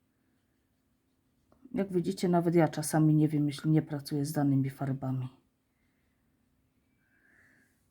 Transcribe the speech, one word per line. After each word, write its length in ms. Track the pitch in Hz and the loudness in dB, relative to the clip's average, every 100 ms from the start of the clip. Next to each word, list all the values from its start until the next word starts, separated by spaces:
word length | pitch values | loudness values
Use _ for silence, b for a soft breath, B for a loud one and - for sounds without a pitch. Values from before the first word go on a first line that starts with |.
| _ _ _ _ _ _ _ _ _ _ _ _ _ _ _ _ - | _ _ _ _ _ _ _ _ _ _ _ _ _ _ _ _ -8
Jak 220 | - 196 | -6 -2
widzicie, 360 | 180 170 196 185 | -2 -2 -2 0
nawet 260 | 175 170 170 | 2 2 4
ja 120 | 156 | 2
czasami 460 | 156 156 160 156 | 0 -2 2 4
nie 140 | 151 151 | 4 2
wiem, 200 | 151 147 | 2 -2
jeśli 220 | 139 156 | -2 0
nie 120 | 156 | 0
pracuję 440 | 151 147 139 151 143 | 0 -6 -6 -4 -4
z 60 | |
danymi 380 | 151 143 135 135 | -2 0 2 0
farbami. 600 | 135 139 135 131 131 127 - _ _ _ _ _ _ _ _ _ _ _ _ _ _ _ b b b b b b b b b b | -4 -6 -6 -6 -6 -8 -12 _ _ _ _ _ _ _ _ _ _ _ _ _ _ _ b b b b b b b b b b